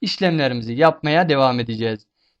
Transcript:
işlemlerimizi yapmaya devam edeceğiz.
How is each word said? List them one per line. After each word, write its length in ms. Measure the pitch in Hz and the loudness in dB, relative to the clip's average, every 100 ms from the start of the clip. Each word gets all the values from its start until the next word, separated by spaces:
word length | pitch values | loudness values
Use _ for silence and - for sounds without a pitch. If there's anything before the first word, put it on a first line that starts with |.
işlemlerimizi 720 | 185 - 185 160 135 123 113 | -8 -2 0 0 0 -2 -6
yapmaya 560 | 120 160 156 151 160 170 | 2 2 2 0 0 2
devam 300 | 139 131 123 | 2 2 0
edeceğiz. 500 | 117 110 113 107 _ _ _ _ | -4 -4 -4 -6 _ _ _ _